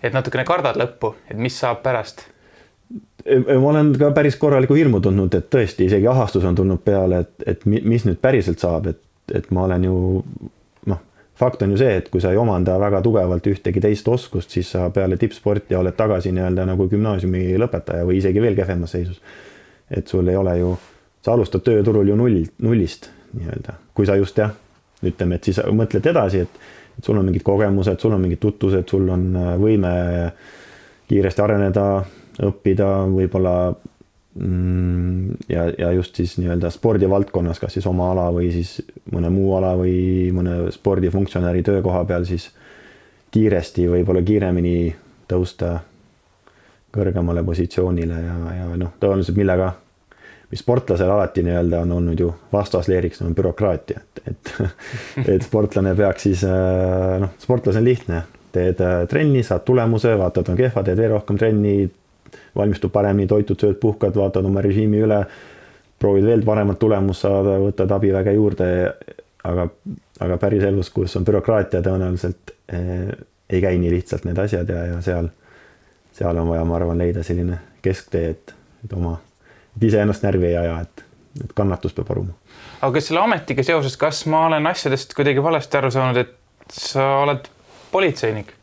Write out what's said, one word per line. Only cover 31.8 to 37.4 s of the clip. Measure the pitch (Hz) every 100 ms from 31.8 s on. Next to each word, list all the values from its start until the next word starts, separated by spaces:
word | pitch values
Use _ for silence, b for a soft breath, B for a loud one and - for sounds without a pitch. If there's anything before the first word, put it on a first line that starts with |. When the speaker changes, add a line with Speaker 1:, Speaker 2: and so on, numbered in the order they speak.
| 101 98 92 B B -
Speaker 2:
õppida, | 101 - - 95 98 98 95
võib-olla, | 95 92 95 92 90 90 87 - _ _ _ _
mm, | - 95 90 92 90 90 90 90 92 92 - -
ja, | 85 85 -
ja | 87
just | 90 90 -
siis | 87 -
nii-öelda | 90 87 85
spordivaldkonnas, | - 113 107 95 98 98 92